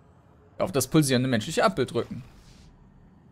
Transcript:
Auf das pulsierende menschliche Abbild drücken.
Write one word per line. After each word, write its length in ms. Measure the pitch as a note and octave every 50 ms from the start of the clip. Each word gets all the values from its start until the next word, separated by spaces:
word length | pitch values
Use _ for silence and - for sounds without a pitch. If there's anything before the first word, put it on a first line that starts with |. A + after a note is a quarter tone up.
| - - - _ _ - - - - - - -
Auf 120 | A#2 F#2+
das 160 | - C3+ A#2+
pulsierende 400 | - - D#3+ D#3 C3 C3 A#2+ B2+
menschliche 380 | C3 B2 A2 G#2+ E3 E3 A#3+ A3+
Abbild 280 | A3 - D#3 B2 - -
drücken. 300 | A#2 - - - A#2 - - - - - - - - - - - - - - - - - - - - - -